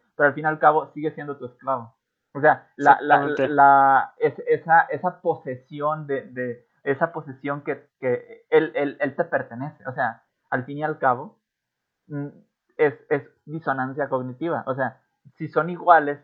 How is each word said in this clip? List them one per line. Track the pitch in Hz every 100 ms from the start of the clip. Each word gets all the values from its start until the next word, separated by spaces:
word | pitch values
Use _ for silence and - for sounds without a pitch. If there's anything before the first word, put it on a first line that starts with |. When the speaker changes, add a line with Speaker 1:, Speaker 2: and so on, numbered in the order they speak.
| _ -
Speaker 1:
Pero | 147
al |
fin | 135
y | 156
al | 156
cabo | 156 156 139
sigue | - 156
siendo | 151 147 143
tu | 127
esclavo. | - 123 131 117 _ _ _ _
O | 143
sea, | 147 139 - -
la, | 143 139
la, | 147 147
Speaker 2:
Exactamente. | 143 143 139
Speaker 1:
la, | 147 139 139 139 135 - -
es-, | 151 - -
esa, | 156 - 147
esa | - 151 180 180
posesión | 175 151 143 127 - 147 147 156 147
de, | 135 107
de, | 127 123 120 _ _
esa | - 135 165
posesión | 165 147 131 139 143
que, | 143 139 _ _
que | 131 123 - - _
él, | 151 156
él, | 143 143 -
él | 143 131
te |
pertenece. | 170 170 - 117 143 - -
O |
sea, | 127 123 113 _ _ _
al | 139
fin | 127 143
y |
al | 151 151
cabo, | 135 123 165 - _ _ _ _ _ _ _
mm, | 147 143 - _ _ _ -
es, | 151 139 _
es | 143 - _ -
disonancia | 156 156 135 131 135 139
cognitiva. | 135 127 127 165 147 120
O |
sea, | 131 127 - _ _ _ _
si | 156
son | 156 156
iguales, | 175 170 165 143 143